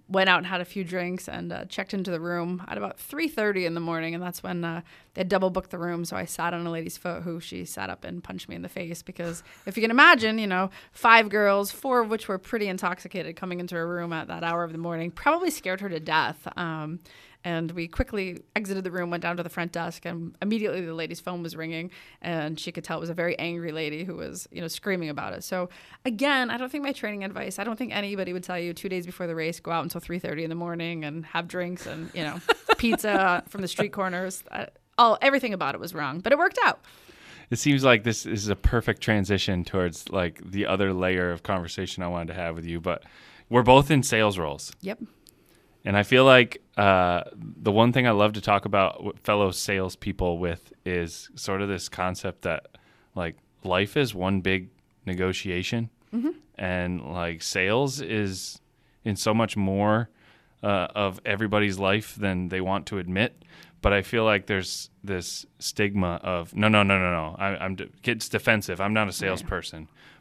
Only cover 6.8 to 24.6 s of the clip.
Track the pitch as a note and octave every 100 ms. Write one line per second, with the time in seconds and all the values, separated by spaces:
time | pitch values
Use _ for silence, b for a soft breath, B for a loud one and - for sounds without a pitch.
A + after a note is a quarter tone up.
6.8 | E3+ - F3 E3+ E3+ E3 - - E3+ -
7.8 | F#2+ - - F3 - F#3 - F3 F3+ G3+
8.8 | E3 E3+ - - E3+ E3+ - B B A3
9.8 | A3+ B3 D#4+ C#4+ A3 A3 G#3 F3+ F#3+ B
10.8 | B - A#3 A3+ G#3+ G#3 G3+ G3+ G3+ -
11.8 | C4+ B3 A3 A3 A3 F#3+ - A3+ G3+ F#3
12.8 | F3+ F3+ F3+ E3 D#3 E3 F#3 F3 F3 F3
13.8 | E3+ F3 E3+ D#3+ - E3+ E3+ E3+ E3+ E3
14.8 | E3+ E3 E3+ - D4 E4 F4+ - F#3 F#3+
15.8 | G3 E3 B2+ D#3 B2 D#3 - - E3+ D#3+
16.8 | D3+ E3+ - b b b F3 E3 E3 F3
17.8 | E3 - B3+ G#3 F#3 E3+ - G#3+ G3 F#3+
18.8 | F#3 F3+ F3 E3+ E3+ F3 E3+ - E3+ E3+
19.8 | E3+ - E3+ E3+ E3+ - G#3 A3 G#3 F#3
20.8 | E3 E3 D#3+ E3+ F#3 F3+ E3 D#3 D#3+ E3
21.8 | F3+ B B B - E3 D3+ D#3 - E3+
22.8 | - D#3+ E3 E3+ F3 - E3+ E3+ E3+ D#3
23.8 | D3+ D3+ F#3 D#3+ D2 F3+ - -